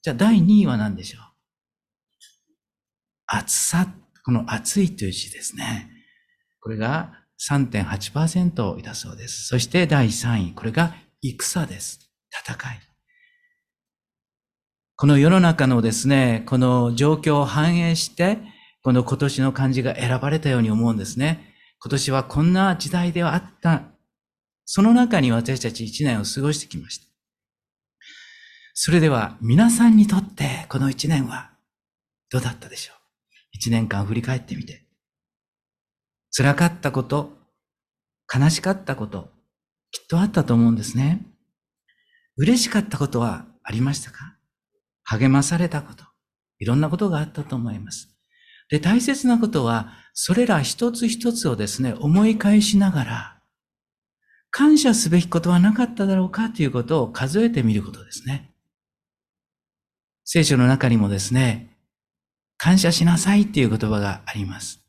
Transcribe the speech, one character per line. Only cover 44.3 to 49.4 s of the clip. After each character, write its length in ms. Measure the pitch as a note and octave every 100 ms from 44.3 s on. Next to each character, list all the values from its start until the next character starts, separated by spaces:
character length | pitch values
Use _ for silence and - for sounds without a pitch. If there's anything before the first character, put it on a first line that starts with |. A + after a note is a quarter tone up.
| _ _ _ _ _ _ _
励 300 | - A2 C3
ま 80 | C3+
さ 160 | C#3 E3+
れ 120 | F3
た 120 | D3
こ 140 | - -
と、 80 | - _ _ _ _ _
い 60 | G#2+
ろ 100 | C3
ん 60 |
な 80 | D#3+
こ 80 | F3
と 120 | G3+
が 80 | D#3
あ 60 |
っ 80 | D#3
た 120 | -
と 120 | C#3 C3
思 160 | A#2
い 80 | G#2
ま 120 | G2+
す。 180 | - - _ _ _ _ _ _
で、 100 | D3+
大 220 | E3 A#3
切 240 | B3 C#4 B3+
な 140 |
こ 80 | A#3